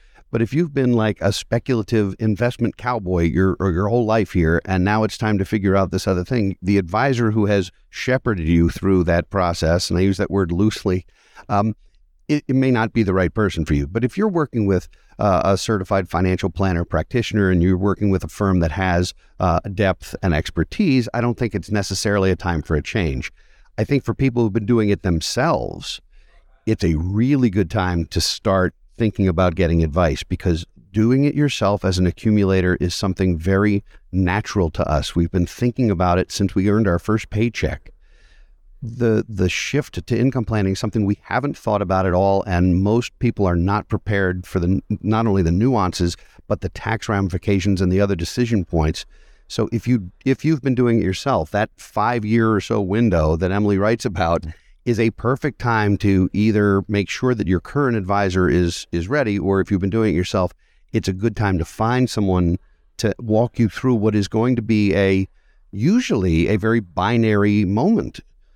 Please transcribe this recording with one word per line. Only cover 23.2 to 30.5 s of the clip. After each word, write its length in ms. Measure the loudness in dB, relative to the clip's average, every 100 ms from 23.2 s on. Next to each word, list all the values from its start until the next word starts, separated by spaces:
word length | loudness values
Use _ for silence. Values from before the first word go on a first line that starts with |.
| -8 -14 -20 -20 -14 -6
I 60 |
think 200 | -2 0
for 120 | -2 -2
people 260 | 0 2
who've 100 | 0
been 140 | 0 2
doing 240 | 2 2
it 140 | 0
themselves, 1000 | 0 -2 -2 -2 0 0 -4 -10 -12 -14 _ -20 -20 -20 _ _ -4
it's 180 | 0
a 120 | 0 0
really 560 | -2 0 2 2 2
good 180 | 2 0
time 380 | 0 0 -2 -2
to 120 | -2
start 540 | -4 -4 0 2 0 -4 _ -4
thinking 320 | -2 0 0
about 280 | 2 0 2
getting 280 | 2 2
advice, 380 | 2 0 0 -2
because 460 | -6 -4 -2